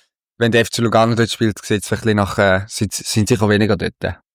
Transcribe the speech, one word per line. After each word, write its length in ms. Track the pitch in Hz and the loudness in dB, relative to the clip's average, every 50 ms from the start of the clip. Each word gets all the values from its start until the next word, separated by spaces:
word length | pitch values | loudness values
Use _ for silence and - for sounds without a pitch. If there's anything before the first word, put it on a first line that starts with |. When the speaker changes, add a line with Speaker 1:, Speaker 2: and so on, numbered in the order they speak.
| _ _ _ _ _ _ _ - | _ _ _ _ _ _ _ -2
Speaker 1:
wenn 120 | 117 117 | 0 2
der 120 | 113 117 | 4 2
F 80 | 110 - | 2 2
C 120 | - - | -2 -2
Lugano 320 | 117 110 110 113 113 117 117 | -2 2 4 4 2 2 2
dort 160 | 117 117 - | 0 0 -2
spielt, 340 | - - 113 107 95 - - | 0 -2 -2 -2 -2 -4 -4
sieht's 280 | - 110 101 - - | -4 -4 -4 -2 -4
ein 60 | 107 98 | -6 -2
bisschen 180 | - 113 104 | 0 0 0
nach, 220 | 104 98 92 - - | 0 0 0 0 2
äh, 260 | 101 98 92 95 101 | 2 2 2 0 -2
sind, 260 | - - - 107 92 | -6 -6 -6 -6 -4
sind 360 | - - - - - 113 104 - | -6 -10 -8 -4 -2 -2 0 0
sicher 200 | 120 98 107 104 | 0 0 2 2
weniger 280 | 104 101 110 101 101 | 2 2 2 0 0
dort. 180 | 85 92 90 - - | -2 -2 -8 -8 -6
Speaker 2:
Ja. 140 | - 90 90 - _ _ | -8 -8 -8 -10 _ _